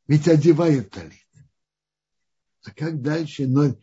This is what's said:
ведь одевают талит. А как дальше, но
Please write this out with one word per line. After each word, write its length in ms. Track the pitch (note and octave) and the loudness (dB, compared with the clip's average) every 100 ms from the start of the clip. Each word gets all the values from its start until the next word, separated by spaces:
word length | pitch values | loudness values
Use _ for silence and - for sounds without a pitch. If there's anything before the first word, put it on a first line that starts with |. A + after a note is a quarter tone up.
| - | -2
ведь 200 | D3 E3+ | 0 4
одевают 600 | D#3 D#3+ D#3 E3+ C#3 G2+ | 4 4 4 2 0 -4
талит. 360 | F#2 D#2+ - _ _ _ _ _ _ _ _ _ _ _ _ _ _ | -14 -18 -20 _ _ _ _ _ _ _ _ _ _ _ _ _ _
А 60 | - | -20
как 280 | - D#3 D#3 | -12 -10 -8
дальше, 460 | B2+ D#3+ D#3 - C3 | -6 -6 -6 -6 -2
но 280 | C3+ D3 - | 0 0 -2